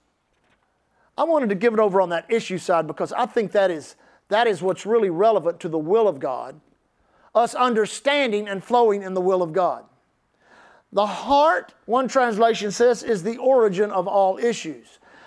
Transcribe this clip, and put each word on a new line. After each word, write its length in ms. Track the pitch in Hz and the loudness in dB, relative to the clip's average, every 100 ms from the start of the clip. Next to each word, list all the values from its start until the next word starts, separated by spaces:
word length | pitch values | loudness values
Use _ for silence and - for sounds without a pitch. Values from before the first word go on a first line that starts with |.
| _ _ _ _ _ _ _ _ _ _ _ - | _ _ _ _ _ _ _ _ _ _ _ -4
I 60 | |
wanted 240 | 311 311 226 | 0 2 0
to 60 | 185 | 0
give 180 | 233 | 0
it 60 | 220 | 2
over 220 | 214 190 | 2 2
on 80 | 180 | 0
that 160 | 170 - | -2 -2
issue 300 | 233 - 180 | -4 -2 -6
side 280 | - 165 156 | -2 0 -2
because 280 | 156 165 | -6 -6
I 140 | - 240 | -4 -2
think 260 | 240 196 | -2 -2
that 180 | 208 190 | 0 0
is, 240 | 156 131 - _ _ - | -2 -10 -20 _ _ -4
that 180 | 208 233 | 0 0
is 160 | 170 | 0
what's 240 | 185 180 196 | -2 -4 -2
really 240 | 233 196 | 0 0
relevant 520 | 165 220 202 160 170 | 2 2 2 -2 -6
to 80 | 180 | -6
the 100 | 160 | -6
will 300 | 156 220 208 | 0 2 2
of 100 | 135 | -2
God. 400 | 151 123 123 147 _ _ _ _ _ _ _ 214 | -6 -8 -10 -18 _ _ _ _ _ _ _ 0
Us 180 | 233 - | 0 0
understanding 920 | 247 220 208 - 277 285 254 208 208 | 0 0 -2 -2 0 0 0 -2 -4
and 160 | 196 | -8
flowing 400 | - 240 226 202 | 0 2 4 2
in 100 | 190 | -2
the 80 | 185 | -2
will 200 | 180 185 | 2 2
of 120 | 170 | 0
God. 320 | 170 170 117 - _ _ _ _ _ _ _ - _ _ | 0 -2 -2 -12 _ _ _ _ _ _ _ -20 _ _
The 140 | 196 208 | -2 -2
heart, 680 | 190 226 285 311 370 - _ - | -4 0 2 4 0 -4 _ -4
one 220 | 247 254 | -2 0
translation 640 | 269 240 208 233 226 202 | 0 0 2 2 2 -4
says, 320 | - 240 233 | 2 2 2
is 200 | 262 208 | -2 -2
the 140 | 185 240 | -4 -2
origin 540 | 247 262 220 180 208 | 2 4 4 2 -2
of 160 | 196 185 | -2 0
all 300 | 202 190 190 | 2 2 0
issues. 640 | 233 214 160 123 110 _ _ - | -2 -2 -8 -14 -16 _ _ -20